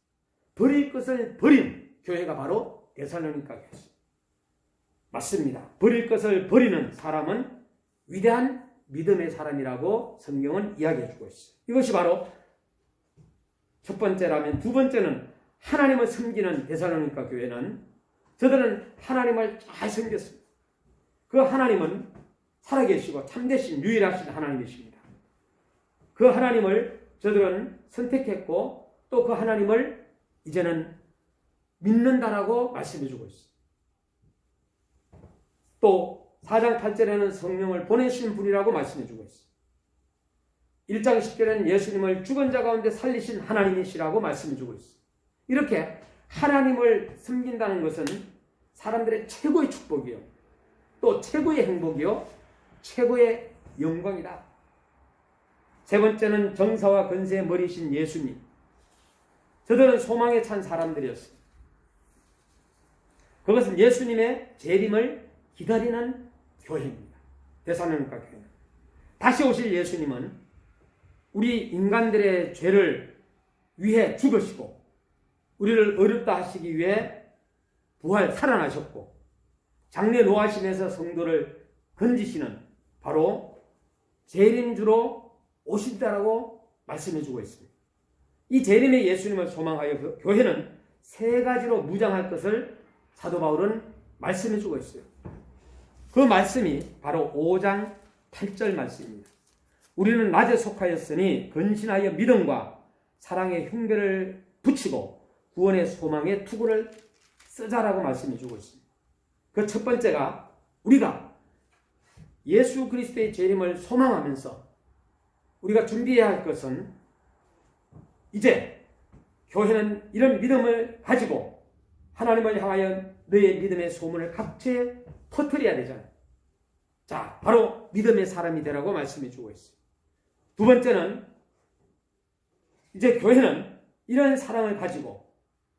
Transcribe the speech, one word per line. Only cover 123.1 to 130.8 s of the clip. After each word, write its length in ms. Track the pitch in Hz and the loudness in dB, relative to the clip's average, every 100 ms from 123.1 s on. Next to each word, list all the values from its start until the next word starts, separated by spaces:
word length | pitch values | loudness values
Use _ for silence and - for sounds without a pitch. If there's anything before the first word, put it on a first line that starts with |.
| - - | -18 0
너의 340 | 202 196 - | 6 6 4
믿음의 300 | 190 175 170 | -2 -2 -4
소문을 420 | 170 165 170 170 | -6 -8 -6 -8
각처에 720 | - 214 - 254 247 247 - - - - | -8 -10 -6 -4 -2 -4 -8 -18 -20 -8
퍼뜨려야 460 | - 294 277 208 127 | -4 -2 0 0 -2
되잖아요. 320 | 123 117 - _ _ _ _ _ _ _ _ _ - | -6 -12 -20 _ _ _ _ _ _ _ _ _ -12
자, 320 | 123 - - | -10 -10 -4
바로 460 | 190 233 - - - | 4 4 4 -2 -6
믿음의 340 | 202 226 202 185 | 0 2 2 0
사람이 360 | 165 170 160 | -4 -4 -4
되라고 300 | 147 143 165 | -4 -4 -4
말씀해주고 580 | 170 135 151 127 123 110 | -4 -6 -10 -14 -14 -18
있어요. 260 | 101 _ _ _ _ _ _ _ _ _ - | -20 _ _ _ _ _ _ _ _ _ 2
두 80 | |
번째는 640 | 214 247 | 6 6